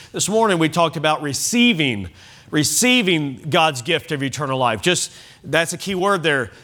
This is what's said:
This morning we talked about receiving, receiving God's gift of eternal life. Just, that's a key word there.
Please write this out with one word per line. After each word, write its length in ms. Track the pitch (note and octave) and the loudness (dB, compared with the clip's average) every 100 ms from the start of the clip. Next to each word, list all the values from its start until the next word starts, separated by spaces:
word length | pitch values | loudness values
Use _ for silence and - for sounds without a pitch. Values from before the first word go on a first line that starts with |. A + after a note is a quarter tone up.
| - | -10
This 160 | F3 - | -6 -2
morning 320 | A3 A3 F3 | 2 2 2
we 80 | D#3+ | 2
talked 300 | E3+ E3 E3 | 2 0 0
about 240 | D#3 D#3 | 0 0
receiving, 880 | D3 C3 - A#3+ A#3+ F3 C#3+ G#2 F2+ - - - - | -2 -4 -2 2 2 2 0 -2 -6 -12 -20 -20 -4
receiving 1000 | D3+ - - B3 B3 F#3+ E3 D3 C3 D#3 | -2 0 2 2 2 2 0 0 -6 -2
God's 320 | F3 D#3+ C3 | 2 2 0
gift 300 | A#2 E3 - | -2 -2 -2
of 100 | D3 | -4
eternal 360 | C3+ C3+ C#3+ C3 | -4 -4 -4 0
life. 240 | B2 A2 | 0 0
Just, 300 | F3 F3 - - - - | 0 0 -2 -10 -20 -18
that's 280 | - D3+ E3+ | -2 -2 0
a 60 | F3 | -4
key 180 | F#3+ F#3+ | -6 -2
word 280 | G3 G3 | 0 2
there. 280 | D#3 C#3 A2+ - | 2 0 -2 -10